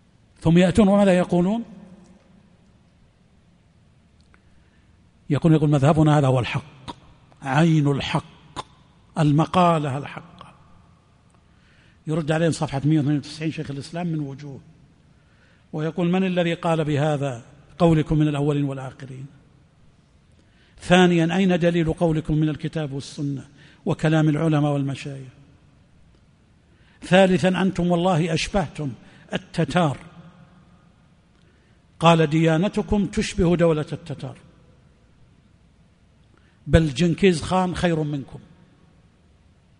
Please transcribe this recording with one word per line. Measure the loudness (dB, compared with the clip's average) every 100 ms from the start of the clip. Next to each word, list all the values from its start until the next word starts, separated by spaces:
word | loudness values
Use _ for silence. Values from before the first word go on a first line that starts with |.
| _ _ _ _
ثم | 2 4
يأتون | 4 4 4
وماذا | 6 4 2
يقولون؟ | 2 0 0 -2 -8 -18 -20 -20 -20 -20 _ _ _ _ _ _ _ _ _ _ _ _ _ _ _ _ _ _ _ _ _ _ _ _ _ _ _ _ _ _ -6
يقول، | 0 4
يقول: | 4 4
"مذهبنا | 2 4 4 4 4
هذا | 2
هو | 0
الحق، | -2 -6 -10 -18 -20 -20 -20 -20 _ _
عين | -4 2 4 4 2
الحق، | -2 -4 -6 -8 -18 -20 -18 -20 _ _ _ _ -2
المقالة | 2 2 2 2 2 2 -2 -6
الحق". | -10 -14 -18 -20 -20 -20 -20 -20 _ _ _ _ _ _ _ _ _ _ _ _ -8
يرد | -6 -2
عليهم | 0 0
صفحة | -2 -4 -2 0
مية | 2
واثنين | 2 -2
وتسعين | -6 -8 -8
شيخ | -8 -10
الإسلام | -12 -12 -8 -6
من | -6
وجوه، | -8 -12 -16 -18 -20 -20 _ _ _ _ _ _ _ _ _
ويقول: | -8 -6 -2 -2
"من | 0
الذي | 0 0 -2
قال | -2 -2 -2
بهذا | 0 0 0 -2 -4 -8 -16 -20 -20 0
قولكم | 2 4 2 0
من | 0
الأولين | 0 -2 -2
والآخرين؟ | -4 -6 -12 -16 -18 -16 -18 -20 _ _ _ _ _ _ _ _ _ _ _ _ _ -18
ثانيًا، | 2 4 4 4 0 0
أين | 0 2
دليل | 0 0 -2
قولكم | -2 -2 -2 -2 -2
من | -2
الكتاب | -4 -8 -8 -8
والسنة | -10 -12 -10 -8 -8 -12 -20 -20 _ -6
وكلام | -2 0 2 2
العلماء | 2 0 0 0
والمشايخ؟ | -2 -4 -8 -12 -14 -18 -20 -20 _ _ _ _ _ _ _ _ _ _ _ _ _ _ _
ثالثًا، | 2 4 4 4 0 0
أنتم | -2 0 0
والله | 0 0 0 0
أشبهتم | -2 -2 -4 -4 -6 -10 -10 -20 -20 -12
التتار". | -12 -8 -4 -2 0 -2 -4 -12 -20 -20 -20 -20 -20 _ _ _ _ _ _ _ _ _ _ _ _ _ _
قال: | 4 4 4
"ديانتكم | 2 2 2 0 -2 -2 -2 0
تشبه | -4 -6 0 0 4
دولة | 2 2 -4
التتار، | -10 -12 -12 -12 -16 -20 _ _ _ _ _ _ _ _ _ _ _ _ _ _ _ _ _ _ _ _ _ 2
بل | 2 2
جنكيز | 0 0 2 2 2
خان | -2 -2 -2 -2
خير | -2 -2
منكم". | -2 -6 -10 -18 -20 _ _ _ _ _ _ _ _ _ _ _ _